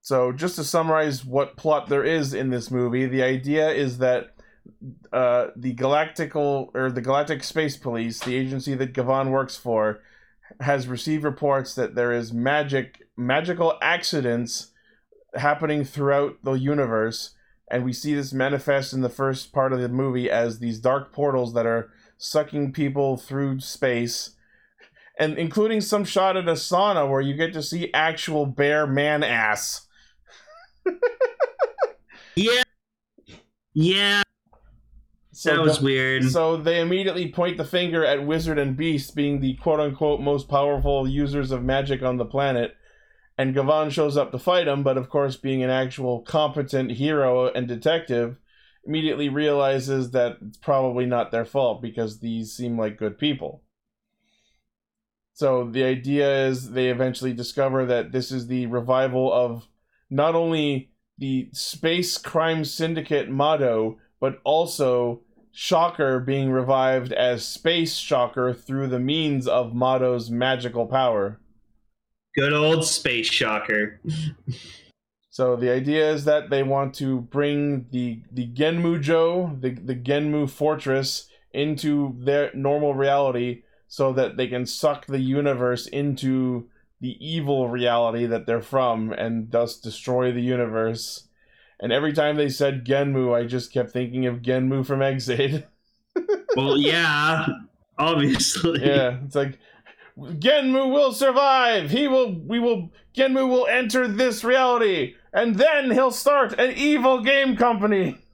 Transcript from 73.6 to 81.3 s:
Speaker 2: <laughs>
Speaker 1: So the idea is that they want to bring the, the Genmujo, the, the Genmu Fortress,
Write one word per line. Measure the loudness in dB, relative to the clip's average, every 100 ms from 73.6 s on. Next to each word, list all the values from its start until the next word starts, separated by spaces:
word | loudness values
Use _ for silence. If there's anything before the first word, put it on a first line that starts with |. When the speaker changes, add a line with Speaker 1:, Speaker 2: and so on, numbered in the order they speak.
| 0 0 0 -6
Speaker 2:
<laughs> | -8 -6 -6 -8 -10 -10 -12 -20 -20 _ _ _ _
Speaker 1:
So | -2 0 2
the | 2
idea | 0 2 2 2
is | 2 2
that | 0 2
they | 0
want | 2 0 -2 -4
to | -4 -4
bring | -4 -2 0 0 -2 -2 -4
the, | -4 -4 -6 -10
the | -8 -8
Genmujo, | 0 0 2 0 0 0 2 2 0 -4 -4
the, | -6
the | -6 -6 -6
Genmu | 0 0 0 -2 -2
Fortress, | -2 -2 -2 0 -2 -2 -6 -10